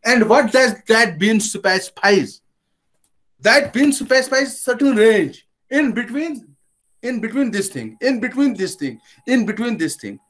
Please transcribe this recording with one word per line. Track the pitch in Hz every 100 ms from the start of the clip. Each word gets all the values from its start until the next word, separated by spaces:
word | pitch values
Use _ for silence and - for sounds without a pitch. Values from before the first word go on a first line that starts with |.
| 226
And | 247 220
what | 254 233
does | 262 254 202 -
that | 220 226 156
bin | 202 220
specifies? | 208 190 190 185 185 - 196 202 117 - _ _ _ _ _ _ _ _ _ _
That | 208 277 285
bin | 233 294
specifies | 277 - 262 262 262 269 -
certain | - 247 277 226
range | 220 214 147 - _ _ _
in | 277 285
between, | 214 214 262 330 262 165 _ _ _ _ _
in | 240 240
between | 220 240 254
this | 196 190
thing, | 131 110 -
in | 254 247
between | 247 247 277
this | 196 185 -
thing, | 139 113 _ _ -
in | 254 202
between | 208 240 208
this | 160 -
thing. | 104 101 _